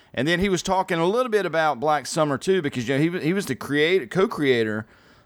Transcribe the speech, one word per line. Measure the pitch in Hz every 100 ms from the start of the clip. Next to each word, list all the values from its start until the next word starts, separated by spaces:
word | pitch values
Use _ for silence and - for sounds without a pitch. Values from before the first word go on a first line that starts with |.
| _
and | - 139
then | 175
he | 196
was | 180
talking | - 185 180 170
a | 170
little | 226 254
bit | 214 175
about | 165 156 123
Black | 151 147 123
Summer | 165 151 135
too, | - 190
because, | 143 127 117
you | 135
know, |
he | 165
wa-, | 165
he | 135
was | 196 160
the | 131
creator, | - 143 156 185 117
co-creator | 170 220 - 143 123 110 107 110 - - -